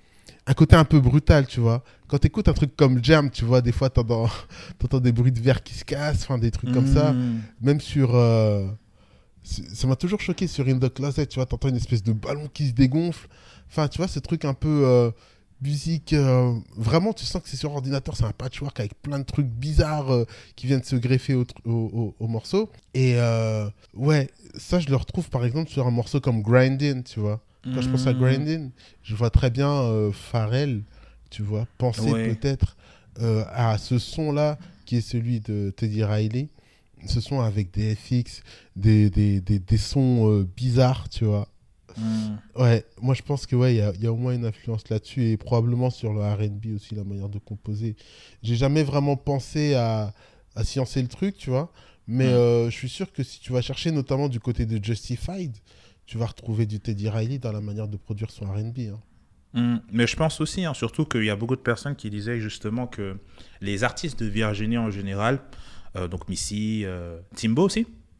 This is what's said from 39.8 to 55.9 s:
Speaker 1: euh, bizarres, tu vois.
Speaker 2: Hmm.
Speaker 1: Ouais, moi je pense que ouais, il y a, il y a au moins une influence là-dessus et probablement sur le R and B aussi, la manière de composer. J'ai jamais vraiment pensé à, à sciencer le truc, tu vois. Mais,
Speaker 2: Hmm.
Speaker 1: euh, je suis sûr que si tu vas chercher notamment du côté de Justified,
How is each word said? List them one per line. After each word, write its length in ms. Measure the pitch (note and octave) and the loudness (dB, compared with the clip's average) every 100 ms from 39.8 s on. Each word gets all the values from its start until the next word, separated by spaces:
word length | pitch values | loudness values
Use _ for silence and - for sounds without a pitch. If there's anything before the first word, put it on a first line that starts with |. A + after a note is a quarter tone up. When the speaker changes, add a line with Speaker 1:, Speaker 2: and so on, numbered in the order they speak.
| - C#3 C3 B2 A2 | 2 2 2 4 4
Speaker 1:
euh, 160 | G#2 F#2 F#2 | 4 2 -2
bizarres, 540 | B2 A#2+ B2+ C3 - | 0 4 4 2 -6
tu 160 | - A2 | -2 0
vois. 240 | G#2 G2+ _ _ _ - - | 0 -4 _ _ _ -18 -6
Speaker 2:
Hmm. 400 | A2 A2 G#2+ G#2 - - | -4 -2 -4 -8 -10 2
Speaker 1:
Ouais, 300 | B2 A2+ - - | 4 4 0 -6
moi 120 | B2 | -2
je 100 | C3+ | -2
pense 220 | - C#3+ - | -2 -6 -2
que 120 | B2 | 2
ouais, 160 | B2+ | 4
il 40 | A#2 | 4
y 40 | |
a, 100 | G#2 | 2
il 100 | F#2 | 0
y 40 | A2+ | -2
a 60 | |
au 40 | A2+ | -2
moins 160 | B2+ | -2
une 120 | B2 A#2 | -2 -4
influence 420 | G#2+ - A2 - | -6 -6 -8 -4
là-dessus 340 | G#2+ - - A#2 | -4 -4 -2 0
et 120 | A2 | 0
probablement 520 | - A#2 A#2 A#2+ B2+ | 0 0 2 0 -2
sur 240 | A#2+ A2+ | -2 -4
le 80 | G#2+ | -2
R 180 | G#2 G#2 | -2 -2
and 180 | G#2+ G2+ | -2 -4
B 120 | A2 G#2 | -8 -8
aussi, 200 | - G#2 | -8 -10
la 80 | |
manière 260 | G2 G2+ G2 | -8 -8 -8
de 100 | G2+ | -10
composer. 580 | - G2+ - G#2 A2+ G#2 - - - - | -12 -12 -8 -6 -6 -8 -14 -20 -20 -10
J'ai 140 | A2 A#2 | -4 0
jamais 280 | C3+ D3 | 2 2
vraiment 340 | C#3+ C#3+ C#3+ C#3 | 2 0 0 0
pensé 560 | - C#3 - D3+ D3 | -2 -4 -4 -2 0
à, 400 | C3 A#2 A2 G#2 - - _ _ - | 2 2 0 -4 -8 -20 _ _ -4
à 80 | |
sciencer 380 | G2+ C3 B2+ C#3 | -4 -2 -2 -2
le 80 | B2 | -4
truc, 260 | - G3 G3 | -2 -4 -4
tu 140 | - | -4
vois. 240 | B2+ E3 - - _ - | -2 -4 -10 -20 _ -6
Mais, 200 | A#2+ C3 | 0 4
Speaker 2:
Hmm. 100 | B2 | 4
Speaker 1:
euh, 320 | A#2+ A#2+ A#2 | 6 4 2
je 60 | A2+ | -2
suis 140 | B2+ | -10
sûr 220 | - F#3 | -8 -8
que 100 | - | -6
si 200 | C3 - | -8 -8
tu 100 | - | -4
vas 100 | B2+ | -4
chercher 300 | A#2+ C3+ E3+ | -4 -4 -2
notamment 380 | D#3 C3+ C3+ C#3+ | -2 0 -2 -2
du 100 | A#2+ | -2
côté 260 | - A#2 A2+ | -4 -2 -2
de 180 | A2+ | -2
Justified, 720 | G2+ A2+ - B2 - F#3+ E3+ A2 _ - - | -2 -6 -6 -8 -6 -8 -8 -10 _ -20 -20